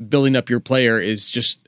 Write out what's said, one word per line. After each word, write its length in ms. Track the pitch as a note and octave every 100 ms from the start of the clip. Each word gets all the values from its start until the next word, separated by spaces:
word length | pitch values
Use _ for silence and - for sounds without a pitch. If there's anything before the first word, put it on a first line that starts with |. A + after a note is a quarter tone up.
| A2
building 280 | D3 C3+ C3
up 140 | B2
your 100 | A#2+
player 380 | - C3 A#2+ A2+
is 320 | F#2+ G#2+ -
just, 300 | B2 A#2+ -